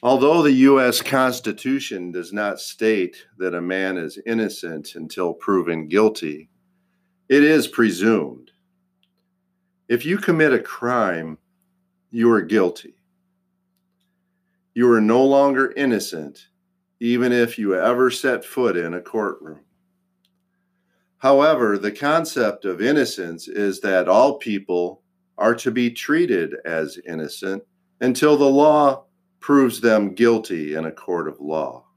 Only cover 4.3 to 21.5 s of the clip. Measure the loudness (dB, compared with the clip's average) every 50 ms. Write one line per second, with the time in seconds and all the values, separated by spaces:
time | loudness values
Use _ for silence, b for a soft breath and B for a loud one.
4.3 | -4 -2 -2 -4 -6 -10 -12 -10 -12 -12 -14 -14 -16 -16 -16 -14 -8 -6 -6 -6
5.3 | -6 -6 -4 -2 0 0 0 -2 -4 -6 -6 -2 0 2 2 2 0 -2 -10 -10
6.3 | -10 -10 -14 _ _ _ _ _ _ _ _ _ _ _ _ _ _ _ _ _
7.3 | 4 4 4 6 4 2 2 0 0 0 0 0 2 0 0 2 2 2 0 -4
8.3 | -10 -16 _ _ _ _ _ _ _ _ _ _ _ _ _ _ _ _ _ _
9.3 | _ _ _ _ _ _ _ _ _ _ _ _ -4 -2 -2 -2 -4 -4 0 -2
10.3 | 0 2 2 2 2 0 -2 -4 -14 -8 -4 -2 -2 0 0 -2 -4 -6 -8 -10
11.3 | -14 _ _ _ _ _ _ _ _ _ _ _ _ _ _ _ -6 0 2 4
12.3 | 4 2 0 0 0 0 0 0 -2 -8 -18 -20 _ _ _ _ _ _ _ _
13.3 | _ _ _ _ _ _ _ _ _ _ _ _ _ _ _ _ _ _ _ _
14.3 | _ _ _ _ _ _ _ _ _ 0 4 4 4 4 4 4 4 4 4 4
15.3 | 4 4 4 2 2 0 -2 -2 -2 -2 0 0 0 -2 -2 -6 -10 -12 -12 -14
16.3 | -16 -20 _ _ _ _ _ _ _ _ _ _ _ _ -4 -2 0 0 0 0
17.3 | 2 2 0 0 -2 -6 -2 -2 0 0 2 0 2 2 2 0 0 -2 -2 -2
18.3 | -2 -2 -6 -10 -6 -2 -2 0 0 -2 -4 -4 -8 -10 -12 -8 -6 -4 -4 -4
19.3 | -6 -10 -16 -20 -20 -20 _ _ _ _ _ _ _ _ _ _ _ _ _ _
20.3 | _ _ _ _ _ _ _ _ _ _ _ _ _ _ _ _ _ _ 2 4
21.3 | 6 6 6 4